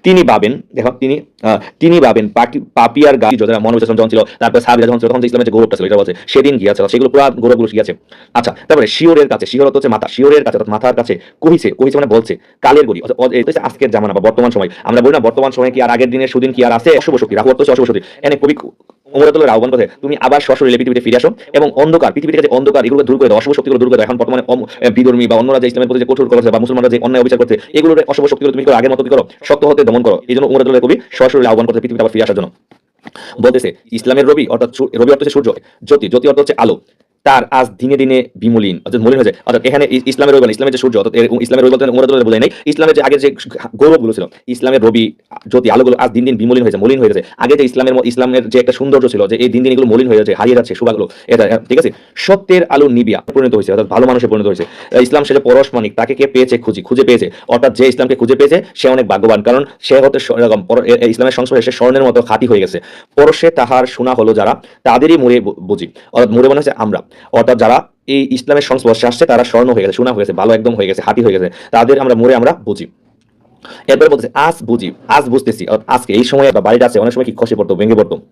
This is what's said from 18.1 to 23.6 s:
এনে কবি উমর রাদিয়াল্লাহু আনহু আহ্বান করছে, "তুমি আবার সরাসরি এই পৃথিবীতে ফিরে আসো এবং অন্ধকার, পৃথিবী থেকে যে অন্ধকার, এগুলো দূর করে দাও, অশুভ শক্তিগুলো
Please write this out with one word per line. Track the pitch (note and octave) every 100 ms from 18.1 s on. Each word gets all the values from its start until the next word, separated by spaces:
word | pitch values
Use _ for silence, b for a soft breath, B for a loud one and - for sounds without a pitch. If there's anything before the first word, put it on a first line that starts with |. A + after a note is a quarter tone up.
| B
এনে | C#3+ C#3
কবি | C#3+ D3 B1 _ _ _ C3+
উমর | C#3 D3+
রাদিয়াল্লাহু | D#3 C#3+ A2
আনহু | B2
আহ্বান |
করছে, | B2+ G2+ -
"তুমি | C#3 D3
আবার | C3 C#3+
সরাসরি | C#3+ B2+ C3+
এই | A#2+
পৃথিবীতে | B2+ A#2+
ফিরে | A2+ B2
আসো | C#3+ A3+ B
এবং | C#3+ D3
অন্ধকার, | C3+ D3+ D#3+ A#2+
পৃথিবী | F#2+ D#3
থেকে | D#3
যে | D3
অন্ধকার, | B2+ C#3 C#3
এগুলো | A#2+ C#3
দূর | B2+ C3
করে | B2+
দাও, | A2
অশুভ | C#3
শক্তিগুলো | C#3+